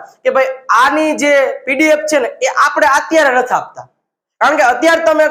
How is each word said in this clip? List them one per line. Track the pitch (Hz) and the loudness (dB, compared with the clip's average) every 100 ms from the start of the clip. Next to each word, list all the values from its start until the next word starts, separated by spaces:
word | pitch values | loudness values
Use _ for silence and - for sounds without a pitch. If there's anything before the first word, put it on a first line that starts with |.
| - _ | -10 _
કે | 262 262 | -2 0
ભાઈ | 262 - - 214 | -2 -4 -2 2
આની | 269 302 311 254 | 2 2 -2 0
જે | 285 277 262 - | 0 2 0 -4
પી | 254 277 | -6 -2
ડી | 311 302 | 0 0
એફ | 302 | 0
છે | 294 | -2
ને | 233 - 254 | -2 -4 -4
એ | - 277 | 0 0
આપણે | 302 294 285 | 0 0 0
અત્યારે | - 320 285 247 | 0 0 2 0
નથી | 247 175 | -2 -4
આપતા, | - - 123 _ _ _ _ - | -6 -16 -20 _ _ _ _ -4
કારણ | 254 302 | -2 2
કે | 285 | 0
અત્યારે | 247 320 330 330 | 2 0 0 0
તમે | 311 302 | 2 2